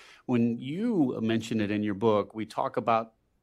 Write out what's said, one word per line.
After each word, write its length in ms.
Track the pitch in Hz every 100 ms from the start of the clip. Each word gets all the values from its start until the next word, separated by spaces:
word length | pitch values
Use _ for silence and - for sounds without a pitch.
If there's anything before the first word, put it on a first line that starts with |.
| - - -
when 320 | 120 120 117
you 600 | 131 170 240 202 127 -
mention 400 | 110 113 107 110
it 80 | 101
in 140 | 104
your 100 | 104
book, 400 | 98 113 104 101
we 120 | 110 104
talk 320 | - 131 123
about 360 | 117 113 113 _ _ _